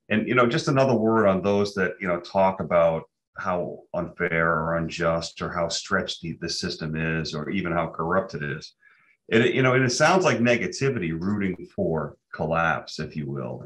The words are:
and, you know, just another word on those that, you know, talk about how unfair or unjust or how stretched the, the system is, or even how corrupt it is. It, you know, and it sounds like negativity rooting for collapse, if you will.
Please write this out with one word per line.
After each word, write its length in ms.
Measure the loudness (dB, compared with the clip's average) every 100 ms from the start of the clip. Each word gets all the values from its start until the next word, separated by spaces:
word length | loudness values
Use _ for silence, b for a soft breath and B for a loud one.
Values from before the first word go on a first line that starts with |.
| -2
and, 200 | -2 2
you 60 |
know, 120 | 4 4
just 220 | 2 2
another 260 | 4 4
word 320 | 4 4 4 4
on 160 | 4
those 320 | 2 2 2
that, 180 | 0 -2 -2
you 80 | -2
know, 120 | -2
talk 400 | 0 2 2 2
about 440 | 2 4 4 2 -6 _ _ -8
how 400 | -4 -2 -4 -10 -10
unfair 560 | -6 -6 -4 -2 0 2
or 240 | 2 0 -2
unjust 640 | -2 -2 0 0 -4 -8
or 100 | -6
how 180 | -4 -4
stretched 540 | -4 -2 -2 -2 -8
the, 140 | -8 -8
the 100 | -6
system 460 | -6 -6 -6 -6 -4
is, 380 | -2 -2 -4
or 160 | -6 -4
even 220 | -4 0
how 160 | -2 -2
corrupt 460 | -4 0 0 -2
it 80 | -6
is. 320 | -6 -8 -10 _ b b b b 0
It, 260 | 2 4
you 80 | 4
know, 100 | 4
and 100 | 4
it 80 | 2
sounds 360 | 4 4 4 4
like 100 | 4
negativity 840 | 2 2 0 -2 -2 -2 -4 -2
rooting 480 | -2 -2 -2 -4 -10
for 440 | -4 -2 -2 -4 -10 _
collapse, 640 | -6 -2 0 0 -2 -6 -10
if 180 | -8 -8
you 100 | -8
will. 380 | -6 -8 -10